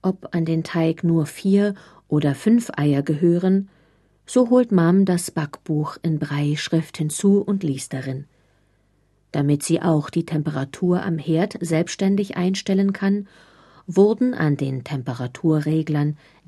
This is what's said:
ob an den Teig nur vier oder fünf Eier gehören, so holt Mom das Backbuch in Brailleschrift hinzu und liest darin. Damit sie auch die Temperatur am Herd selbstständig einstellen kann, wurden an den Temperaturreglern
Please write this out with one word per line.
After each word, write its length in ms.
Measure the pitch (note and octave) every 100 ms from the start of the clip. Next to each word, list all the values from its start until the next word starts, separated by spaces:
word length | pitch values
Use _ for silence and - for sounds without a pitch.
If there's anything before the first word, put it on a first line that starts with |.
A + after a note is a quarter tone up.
ob 320 | F#3 F#3+ -
an 120 | E3+
den 180 | E3 D#3+
Teig 400 | E3 E3+ E3 E3
nur 240 | E3+ E3 D3
vier 480 | - F#3+ G3 G3+ G3 - - _
oder 260 | D3+ D3
fünf 380 | C#3 G#3+ A#3 A#3
Eier 280 | - D3 C#3
gehören, 680 | D3 D3 E3+ F3 F#3 G3 G3 _ _ _ _ _
so 240 | - B3 A#3
holt 220 | B3 A#3+
Mom 340 | F#3+ E3 F#3+
das 260 | F#3+ F3 -
Backbuch 680 | - D3+ - - D3+ D3+ -
in 160 | E3+ D3+
Brailleschrift 800 | D3 C#3+ D3 D3+ - D#3+ D#3 -
hinzu 440 | D#3 - G3 G3+
und 220 | G3+ G3
liest 300 | D#3+ C#3 -
darin. 320 | C3 C3+ C3 C#3+ _ _ _ _ _ _ _ _ _ _
Damit 320 | D3 C#3+ C#3+
sie 180 | - E3
auch 280 | F3 D#3 D3
die 160 | E3+
Temperatur 760 | E3 D#3 D#3 D3 C#3 - F3+ F3+
am 140 | - E3
Herd 380 | D3+ D#3+ G3+ -
selbstständig 760 | E3 D#3+ F3 - G3 G3+ G3
einstellen 580 | - F3+ F#3+ - G3 G3
kann, 340 | G3 G3 G3+ G3+ - - _ _ -
wurden 480 | - F3+ G#3 A3+ B3+
an 240 | - D#3 C#3+
den 260 | C#3 C3
Temperaturreglern 1300 | - C#3 B2 A#2+ B2+ - E3 D#3 D3+ D#3+ D#3 D3+ D3 D3+ _ _